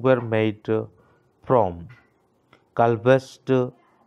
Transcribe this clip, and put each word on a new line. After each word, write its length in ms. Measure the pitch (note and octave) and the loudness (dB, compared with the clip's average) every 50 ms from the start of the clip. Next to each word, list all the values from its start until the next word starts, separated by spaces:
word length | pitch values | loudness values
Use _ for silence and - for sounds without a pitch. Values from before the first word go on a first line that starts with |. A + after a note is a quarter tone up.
| A2+ | 0
were 180 | C3 C3 A#2+ A2+ | 2 2 2 0
made 480 | A2+ A2+ A2 A2 A2 G#2+ G#2+ - - A2 A2 A2 - - _ _ _ _ _ _ _ _ _ _ | -2 -2 0 0 -2 -2 -4 -6 -4 -4 -4 -4 -8 -14 _ _ _ _ _ _ _ _ _ _
from 360 | - C3+ A#2+ G#2+ F#2 F2 E2+ E2+ - - - _ _ _ _ _ _ _ _ _ _ _ _ _ _ _ | 0 2 2 2 0 -4 -8 -14 -18 -20 -20 _ _ _ _ _ _ _ _ _ _ _ _ _ _ _
clove, 960 | - A#2 A#2+ A#2+ G#2+ A2 B2+ C3 C3 C3 - - - _ - C3+ C3 B2 B2 - _ _ _ _ _ _ | 0 0 0 0 0 2 2 2 2 0 -6 -16 -14 _ -2 -2 -2 -2 -4 -8 _ _ _ _ _ _